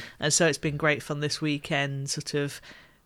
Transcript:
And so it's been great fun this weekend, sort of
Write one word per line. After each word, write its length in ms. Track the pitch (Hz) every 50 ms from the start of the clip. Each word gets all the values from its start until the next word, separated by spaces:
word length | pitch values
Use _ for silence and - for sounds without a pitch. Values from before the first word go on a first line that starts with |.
| - - - -
And 100 | - 151 147
so 140 | - 175 165
it's 100 | 143 -
been 200 | - 160 147 147
great 260 | 160 156 147 - -
fun 160 | - 151 147
this 220 | 147 143 - -
weekend, 680 | 156 156 147 143 - - 165 143 139 139 139 139 139 139
sort 260 | - - 143 - -
of 260 | 147 143 143 - - - - - - - - _ _ _